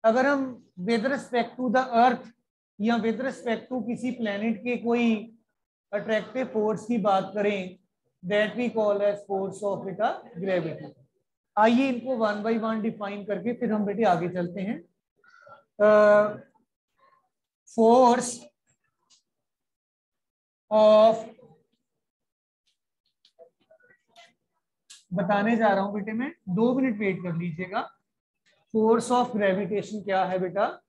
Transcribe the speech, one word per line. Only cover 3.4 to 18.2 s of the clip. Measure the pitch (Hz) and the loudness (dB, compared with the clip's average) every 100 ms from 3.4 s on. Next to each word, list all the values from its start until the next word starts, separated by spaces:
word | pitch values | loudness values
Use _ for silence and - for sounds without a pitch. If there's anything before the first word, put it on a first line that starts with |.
| 247 220 - | -6 -6 -4
to | 254 208 | -8 -6
किसी | 233 247 | -6 -6
planet | - 214 202 226 226 | -4 -6 -4 -4 -4
के | 240 240 | -4 -4
कोई | 233 240 233 214 - - _ _ _ _ _ | 0 2 2 0 -4 -18 _ _ _ _ _
attractive | 202 196 214 208 254 254 | -8 -2 -4 -2 -6 -4
force | 220 214 220 - | -2 -2 -2 -2
की | 240 | -2
बात | 196 190 185 208 | 2 0 0 -2
करें | 208 202 185 - _ _ _ _ 180 | -2 -2 -8 -14 _ _ _ _ -2
that | 208 208 208 | 0 0 -2
we | 240 | -4
call | 220 208 202 | 0 0 2
as | 202 202 - | 0 -2 -6
force | 196 190 190 | -4 -4 -6
of | 202 196 196 | -6 -6 -8
बेटा | 180 226 359 | -4 -4 -4
gravity। | - 175 190 180 160 143 147 - _ _ _ _ _ - | -12 -8 -2 -2 -4 -8 -16 -20 _ _ _ _ _ 2
आइए | 220 240 269 | 4 4 0
इनको | 240 233 254 | -2 -4 -2
one | 220 208 | -2 -2
by | 214 226 | -2 -2
one | 220 226 | -2 -4
define | 190 180 202 202 202 | -4 -6 -10 -10 -8
करके | 196 202 | -6 -4
फिर | 240 240 | -4 -2
हम | 214 208 | -2 -2
बेटे | 202 | 0
आगे | 214 175 175 | 2 2 -2
चलते | 175 175 190 | -4 -6 -6
हैं। | 196 285 - _ _ _ _ _ - - _ - | -8 -8 -12 _ _ _ _ _ -20 -20 _ 2
अ, | 208 214 208 208 208 135 - _ _ _ _ _ _ _ _ _ _ _ _ - | 6 8 8 6 4 -2 -16 _ _ _ _ _ _ _ _ _ _ _ _ 2
force | 226 240 254 247 | 6 8 6 4